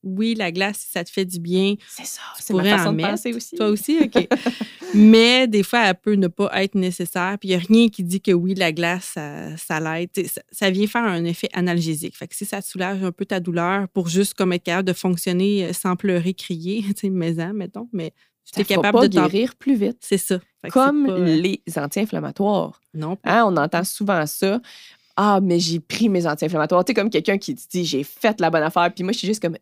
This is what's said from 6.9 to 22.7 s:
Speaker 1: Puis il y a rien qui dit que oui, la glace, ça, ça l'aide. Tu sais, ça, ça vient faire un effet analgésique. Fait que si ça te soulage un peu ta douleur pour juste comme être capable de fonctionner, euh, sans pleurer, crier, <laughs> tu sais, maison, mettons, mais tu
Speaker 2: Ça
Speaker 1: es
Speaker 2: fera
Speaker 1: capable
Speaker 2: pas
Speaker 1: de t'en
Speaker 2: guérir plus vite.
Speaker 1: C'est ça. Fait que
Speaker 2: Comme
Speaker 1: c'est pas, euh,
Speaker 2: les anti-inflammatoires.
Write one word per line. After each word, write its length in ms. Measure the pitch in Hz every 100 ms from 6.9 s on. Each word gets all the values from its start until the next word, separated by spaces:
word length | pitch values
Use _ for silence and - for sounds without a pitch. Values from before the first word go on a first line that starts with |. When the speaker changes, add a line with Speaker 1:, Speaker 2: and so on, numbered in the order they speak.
| 180 175 185 185 202
Speaker 1:
Puis 100 | 190
il 20 |
y 40 | 180
a 20 |
rien 320 | 175 220 233
qui 160 | 208 175
dit 160 | 190
que 100 | -
oui, 220 | 175 180 190
la 160 | 175
glace, 400 | 156 170 185 - -
ça, 420 | 147 147 156 156
ça 240 | - 156
l'aide. 280 | 160 160 175
Tu 80 | -
sais, 60 | 170
ça, 120 | - -
ça 200 | - 196
vient 180 | 190 208
faire 160 | 233
un 220 | 226 175 170
effet 240 | 170 -
analgésique. 640 | - 180 170 160 151 180 -
Fait 100 | -
que 40 | -
si 100 | 208
ça 160 | 196
te 60 | -
soulage 360 | 185 185 196
un 80 | 190
peu 140 | 175 196
ta 160 | 190
douleur 480 | 175 170 175 196 190
pour 180 | - 170
juste 260 | 175 202 -
comme 180 | 185
être 100 | 180
capable 240 | - 175 190
de 60 |
fonctionner, 720 | 175 185 175 - 180 196 202 175
euh, 80 |
sans 240 | 180 185 180
pleurer, 360 | 202 180 170
crier, 500 | 190 - 165 170 208
<laughs> 40 | 196
tu 60 | 202
sais, 80 | 196
maison, 420 | 185 165 165 165
mettons, 360 | 208 185 202 240
mais 200 | 208 160 _ _ _ -
tu 80 |
Speaker 2:
Ça 80 | -
Speaker 1:
es 20 |
Speaker 2:
fera 120 | 202 -
Speaker 1:
capable 220 | 202 220
Speaker 2:
pas 80 | 247
Speaker 1:
de 40 |
t'en 140 | 190 180
Speaker 2:
guérir 280 | 196 247 -
plus 200 | - 262
vite. 220 | 202 240
Speaker 1:
C'est 180 | - 196
ça. 220 | - 185 _ _
Fait 80 | -
que 40 |
Speaker 2:
Comme 320 | 254 269 294 277
Speaker 1:
c'est 60 |
pas, 60 | 185
euh, 160 | 180 160
Speaker 2:
les 260 | 185 190 - 165
anti-inflammatoires. 1040 | 143 196 214 175 151 - 202 202 -